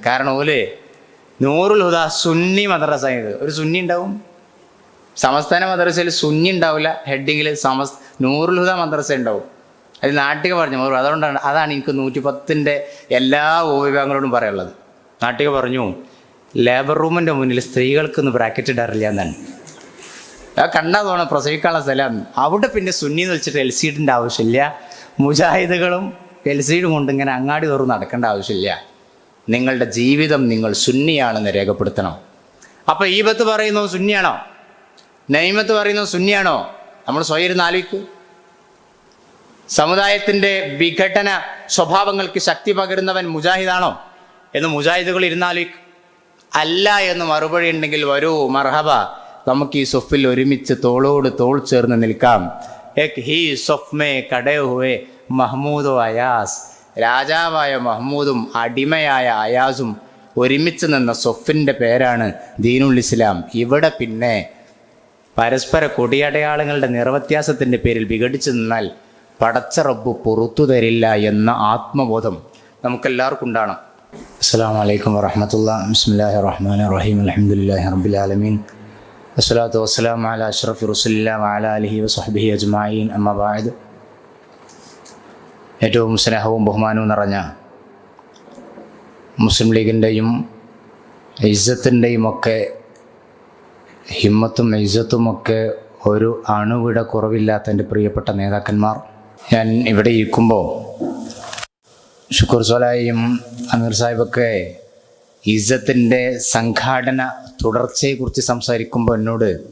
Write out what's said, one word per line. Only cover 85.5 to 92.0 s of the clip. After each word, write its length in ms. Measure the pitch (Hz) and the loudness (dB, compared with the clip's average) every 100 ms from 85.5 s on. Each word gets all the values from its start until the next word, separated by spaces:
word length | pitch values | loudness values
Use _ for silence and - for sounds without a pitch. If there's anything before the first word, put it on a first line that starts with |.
| - - - 113 | -20 -20 -2 2
ഏറ്റവും 260 | 117 113 110 | 4 2 2
സ്നേഹവും 400 | - 113 107 113 107 | 2 2 0 2 2
ബഹുമാനവും 400 | 104 110 110 110 | 2 0 2 0
നിറഞ്ഞ 240 | 104 101 98 82 - - - - - - - - - - - - - - - - - - - 110 | 0 0 -2 -4 -10 -20 -20 -20 -20 -20 -20 -20 -20 -20 -20 -20 -20 -20 -20 -20 -20 -20 0 2
മുസ്ലിം 240 | 95 113 110 | 4 4 4
ലീഗിൻ്റെയും 520 | 110 113 110 110 113 120 - - - - - - - - - - 107 | 2 2 2 2 0 -2 -4 -12 -20 -20 -20 -20 -20 -20 -20 0 2
ഇസ്സത്തിൻ്റെയും 720 | 104 101 123 131 123 | 4 2 2 4 4